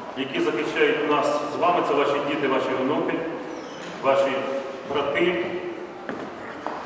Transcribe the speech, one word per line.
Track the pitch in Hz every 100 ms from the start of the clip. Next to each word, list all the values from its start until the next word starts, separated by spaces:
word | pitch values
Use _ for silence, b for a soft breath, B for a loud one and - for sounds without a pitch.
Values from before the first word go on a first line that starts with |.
| - 127
які | 131 160
захищають | 151 - 160 160 147 - 147
нас | 143 - - - 127
з |
вами, | 170 175 160
це |
ваші | 143 143 143 143
діти, | 147 135
ваші | 135 - 131
онуки, | 135 156 175 - - - - - - - - -
ваші | 131 139 135 127 - 135 - - -
брати | 214 - 180 180 175 - 180 - - - - - - - - - - - -